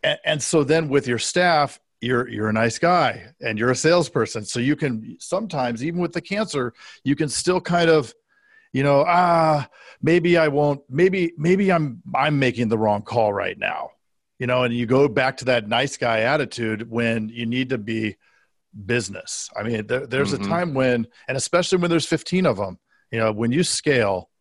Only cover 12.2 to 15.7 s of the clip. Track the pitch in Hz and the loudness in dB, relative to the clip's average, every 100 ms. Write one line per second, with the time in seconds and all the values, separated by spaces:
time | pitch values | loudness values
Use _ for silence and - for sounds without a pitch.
12.2 | 143 147 135 113 117 113 107 104 101 117 | 2 2 2 0 0 2 2 0 -2 0
13.2 | 107 101 92 92 95 82 - _ _ _ | 0 0 -4 -4 -6 -6 -10 _ _ _
14.2 | _ _ 123 127 123 120 120 127 143 117 | _ _ -2 0 0 -2 0 4 4 2
15.2 | 131 131 127 123 104 | -2 -2 0 0 0